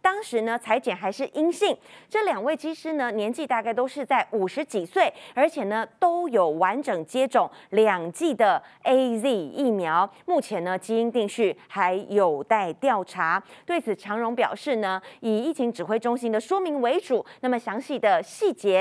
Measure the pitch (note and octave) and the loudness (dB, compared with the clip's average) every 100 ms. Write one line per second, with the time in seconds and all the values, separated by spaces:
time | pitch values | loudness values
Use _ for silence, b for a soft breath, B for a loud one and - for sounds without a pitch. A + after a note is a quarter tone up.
0 | F#4 G4+ A4 A#3 A3+ A#3 - A#3 A#3+ F3+ | -2 -2 -2 -2 -2 -4 0 0 0 -4
1 | F#3+ G3 F3+ - D#4+ E4+ G4+ - B B | -4 -4 -6 0 0 2 0 0 B B
2 | B G#4+ G4+ G#3+ A#3+ D#4 D4+ D#4+ D#4+ D#4 | B 0 0 0 -2 -2 -4 -8 -4 -2
3 | B3 G#3+ G#3 B3+ C#4+ A#3 A3 A3+ B3+ D4 | -2 -2 -4 -4 -2 -2 -2 -2 -2 -4
4 | B3+ B3 - A3 F#3 - D#4 G#3 E3 F#4+ | 0 0 0 -2 -2 -2 -4 -4 -2 0
5 | E4+ B B - D#4 D#4 G3 G#3+ - _ | 0 B B 0 0 0 -4 -4 -6 _
6 | F4 F4 F4 A3+ E3+ D#3 F#3 A#3 C#4+ F3+ | 2 2 2 2 2 4 2 2 -2 -4
7 | D#3+ B3+ C4 A#3+ E3 B B G#3 A3 F3+ | -2 0 2 2 0 B B 4 4 2
8 | E3 - E4 A3+ G#3 E3 B B - C4 | -2 -2 -2 4 4 4 B B 2 4
9 | B3+ A3+ C4 G#3+ D3 F2+ C4+ G3+ E3 D#3+ | 4 0 0 0 -2 -2 0 0 2 2
10 | G3+ B - E4+ - G3 F3 F#3 - A3+ | 2 B -2 0 0 -4 -2 -4 -2 -2
11 | A#3 A#3 G#3 - G3+ B B G3 F3+ F#3 | 0 0 -2 0 0 B B -2 0 0
12 | - G#3 F3+ C#3+ - A3 F3+ D3+ C4+ G#3 | 0 2 2 2 0 0 0 0 0 0
13 | F3+ F3+ E3 F#3 B B - F4 A#3 F#3+ | -2 -2 0 0 B B -4 -4 -2 -6
14 | G3+ G#3+ A#3 B3 G#3+ - D4 A#3 G3 F#3+ | -6 -4 -2 0 -2 -2 -4 -2 -2 -4
15 | B B A#3 G#3+ C4+ D#4 A#3+ A#3 F3 A3 | B B -2 -2 -2 -2 -4 -4 -4 -2
16 | A#3+ B3 A#3+ G#3+ - F#4+ F4+ D4 A#3+ E4+ | 0 -2 0 -2 0 -2 -2 -2 0 0
17 | - A#3 B B B3+ A#3+ - G#3 C#4 C4 | 0 -2 B B -2 -2 -4 -8 -6 0
18 | G#3+ F3 - - G#4 C4+ G3+ C#4 | 2 2 0 -2 -2 0 2 2